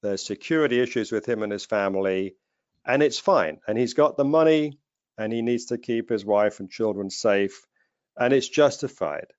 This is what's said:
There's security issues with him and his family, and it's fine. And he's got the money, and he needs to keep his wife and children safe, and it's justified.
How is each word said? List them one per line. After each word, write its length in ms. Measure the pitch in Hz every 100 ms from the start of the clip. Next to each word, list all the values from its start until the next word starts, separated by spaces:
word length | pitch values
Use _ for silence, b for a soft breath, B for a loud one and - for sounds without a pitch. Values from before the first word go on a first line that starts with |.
There's 240 | 101 98 -
security 540 | 101 - 160 147 123
issues 320 | 127 123 104
with 160 | 110 113
him 160 | 113
and 80 | 104
his 140 | 104 -
family, 680 | 107 98 95 98 92 95 - _ _ _ _ -
and 160 | 135
it's 160 | 147 -
fine. 400 | - 175 82 76 -
And 100 | 107
he's 160 | 123
got 220 | 123 147 -
the 100 | 139
money, 540 | 160 160 156 151 143 _ _ _ -
and 140 | 110
he 100 | 117
needs 240 | 117 120 120
to 120 | 120
keep 320 | - 117 117
his 160 | 113 98
wife 360 | 101 107 -
and 100 | 95
children 380 | - 110 101 98
safe, 560 | - 113 101 98 - _ _ _ _ _ -
and 160 | 123
it's 140 | 135 123
justified. 800 | - 143 143 135 - 82 73 -